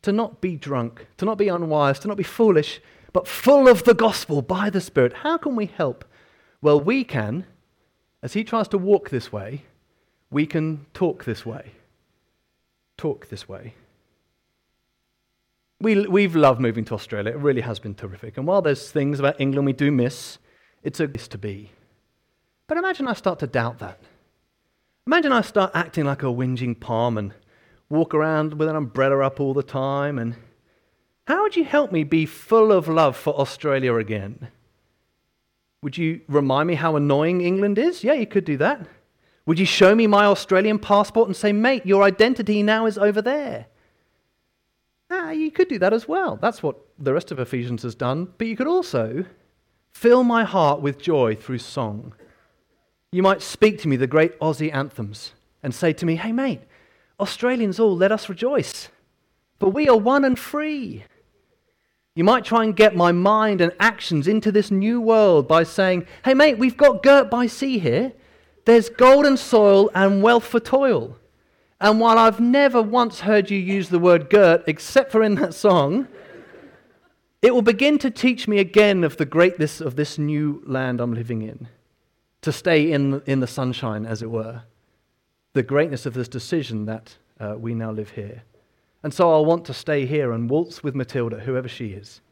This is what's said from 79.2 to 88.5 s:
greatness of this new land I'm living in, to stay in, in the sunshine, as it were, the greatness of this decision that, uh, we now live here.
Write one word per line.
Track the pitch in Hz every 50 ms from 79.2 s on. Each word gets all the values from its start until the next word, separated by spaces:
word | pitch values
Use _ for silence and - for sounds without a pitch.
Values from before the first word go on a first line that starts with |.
| 160
greatness | 131 - 160 175 185 180 - 151 147 - -
of | 160 143 123
this | 139 151 147 - 156
new | 147 147 151 147 151 147 147 - -
land | 139 131 131 131 127 123 120
I'm | 120 120 113
living | 113 117 117 120 110
in, | 110 110 113 110 120 117 _ _ _ _ _ _ _ _ _ _ _ _ _ _
to | - 156
stay | 147 - - 185 165 156 147 165
in, | 156 139 139 139 139 143 -
in | - 135 135
the | 127
sunshine, | 120 - - 131 127 123 - - 113 107 107 107
as | 113 113 107
it | 117 113
were, | 113 113 110 113 117 117 117 _ _ _ _ _ _ _ _ _ _ _ _ _ _ _ _ _ _
the | 139
greatness | 123 117 135 143 160 170 139 123 -
of | 135
this | 117 127 120 113
decision | - 123 - - 180 165 139 117 113 107 107
that, | 107 110 110 _ - - _ _ _ _ _
uh, | 110 104 107
we | 117 113 117 117
now | 113 113 110
live | 110 107 107 -
here. | - 117 101 104 113 117 _ _